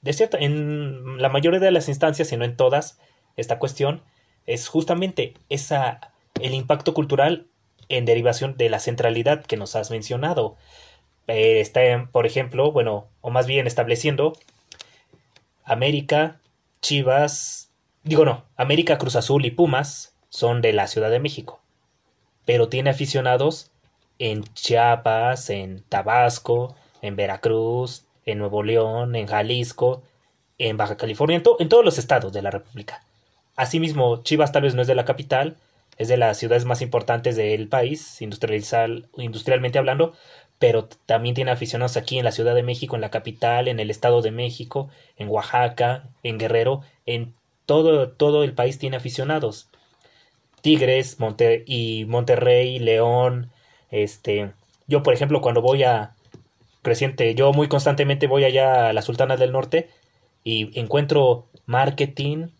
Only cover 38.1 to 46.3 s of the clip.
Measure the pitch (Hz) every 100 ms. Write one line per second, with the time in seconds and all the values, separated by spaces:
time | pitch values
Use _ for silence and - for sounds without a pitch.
38.1 | - 110 - 113 107 104 117 113 117 -
39.1 | - 120 113 120 127 127 135 135 135 165
40.1 | - _ - _ _ 120 113 110 - _
41.1 | 117 120 123 131 120 120 120 123 120 -
42.1 | 127 120 110 113 120 123 120 131 117 107
43.1 | 113 113 110 117 120 127 113 107 107 123
44.1 | 120 110 110 123 120 120 139 135 _ _
45.1 | _ 104 104 - 123 123 120 120 131 -
46.1 | _ 120